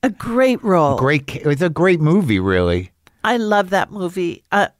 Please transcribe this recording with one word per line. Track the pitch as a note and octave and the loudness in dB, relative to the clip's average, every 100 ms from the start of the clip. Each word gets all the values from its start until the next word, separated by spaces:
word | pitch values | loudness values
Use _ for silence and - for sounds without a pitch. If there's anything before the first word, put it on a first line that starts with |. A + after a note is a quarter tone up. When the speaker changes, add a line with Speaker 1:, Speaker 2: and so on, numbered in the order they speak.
Speaker 1:
A | C4 | -4
great | G3+ - A#3 C4 B3+ | -4 -6 0 2 0
role. | A3 F3+ D3 C3+ | 0 2 2 2
Speaker 2:
Great | C3 D3 C#3 | 0 0 -4
ca-, | C3+ D3+ | -6 -2
it's | C#3+ | 0
a | F3 | -2
great | D3 F3+ F3 | 0 2 2
movie, | D3+ F#3 D#3+ G2+ | 2 2 2 0
really. | F#2+ F#2 F2 F2 F2+ _ _ _ | 2 2 2 0 -4 _ _ _
Speaker 1:
I | A3 A#3+ | -2 -2
love | G#3+ G#3 F#3 | 0 0 0
that | F#3+ - | -2 -2
movie. | G#3 F3+ F3+ E3+ - _ | -6 -8 -4 -6 -6 _
Uh, | G3+ G3+ _ | -2 -2 _